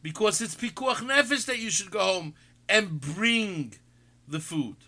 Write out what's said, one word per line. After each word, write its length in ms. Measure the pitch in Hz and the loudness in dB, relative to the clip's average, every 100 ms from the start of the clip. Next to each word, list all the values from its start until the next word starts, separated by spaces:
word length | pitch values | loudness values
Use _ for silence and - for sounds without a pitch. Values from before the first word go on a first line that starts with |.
because 400 | 160 160 214 - | -10 0 2 2
it's 140 | 226 - | -4 -4
Pikuach 420 | 240 - 262 240 | -6 -2 -2 0
Nefesh 480 | 233 269 277 277 226 | 2 2 4 2 0
that 140 | 247 | -2
you 100 | 220 | -2
should 220 | 165 202 | -2 -2
go 80 | 202 | 0
home 340 | 190 185 160 147 - _ - | 2 2 -2 -12 -20 _ 2
and 320 | 208 208 156 | 2 2 -4
bring 760 | 139 165 226 233 214 175 127 - _ _ _ _ - | -6 0 2 4 2 -2 -6 -8 _ _ _ _ -8
the 120 | 151 | -8
food. 380 | 160 160 123 98 | -4 -4 -4 -6